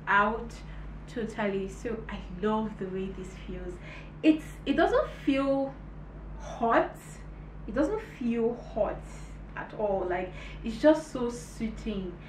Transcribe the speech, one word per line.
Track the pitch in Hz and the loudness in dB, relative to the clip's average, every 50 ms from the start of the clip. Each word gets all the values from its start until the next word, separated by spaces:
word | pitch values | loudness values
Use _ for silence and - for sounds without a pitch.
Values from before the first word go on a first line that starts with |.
| - 185 | 2 4
out | 196 202 208 214 226 220 233 - - - - - - - - - - - - - | 6 6 6 6 4 0 -2 -6 -10 -10 -10 -10 -10 -10 -10 -10 -10 -12 -10 -8
totally. | - 247 214 226 - 226 208 202 196 196 190 190 | -4 -4 -4 -2 0 0 0 2 2 0 -2 -4
So | - - - 233 220 220 - - | -6 -6 -6 -4 -4 -4 -6 -6
I | 202 190 - - 180 - | -8 -8 -8 -8 -4 0
love | 208 214 220 220 220 208 - - | 2 2 2 2 2 -2 -4 -6
the | 190 | -6
way | 185 185 190 190 190 - 185 | -4 -4 -4 -4 -4 -6 -8
this | 185 - - - - | -10 -10 -10 -10 -10
feels. | - 180 180 180 180 175 - - - - - - - - - | -8 -8 -8 -8 -8 -8 -10 -10 -12 -12 -12 -12 -14 -2 4
It's, | - 320 311 - - - - - - | 8 8 8 6 4 -8 -10 -4 0
it | 277 - | 2 4
doesn't | 320 349 381 453 554 - - - - - | 6 6 6 6 4 4 2 -2 -2 2
feel | 294 269 269 277 277 269 269 269 269 - - - - - - - - - - - - - - | 4 4 6 6 4 4 4 2 0 -4 -8 -12 -12 -12 -14 -14 -12 -12 -12 -12 -10 -10 -10
hot. | - - - - 233 226 240 330 359 - - - - - - - - - - - - - - - - - | -8 -8 -4 0 4 6 6 6 6 4 0 -10 -12 -14 -12 -12 -12 -12 -12 -12 -14 -14 -12 -12 -8 -2
It | 202 | 2
doesn't | 254 311 - 427 427 - - - - | 2 2 2 2 -2 -4 -6 -6 -2
feel | 247 233 233 233 226 233 240 - - - | 0 0 2 4 2 2 0 -2 -8 -4
hot, | - 220 196 - - - - - - - - - - - - - - | 0 0 2 2 0 -4 -8 -10 -12 -12 -12 -12 -12 -12 -12 -10 -10
at | - - - - - | -8 -8 -8 -4 -2
all. | 214 202 196 190 180 180 | 0 2 2 2 0 0
Like, | 180 185 185 180 - - - - - - - | 0 -2 -2 -4 -6 -10 -10 -10 -10 -8 -6
it's | 226 220 - | -6 0 6
just | 277 302 311 311 - - | 8 8 8 8 4 -4
so | - 254 240 240 | -4 -2 -2 -2
suiting. | 240 - - - - - 226 214 - - - 226 208 196 185 175 - - - | -2 -4 -8 -10 -8 -6 -4 -4 -4 -4 -4 -4 -4 -2 -4 -6 -8 -10 -12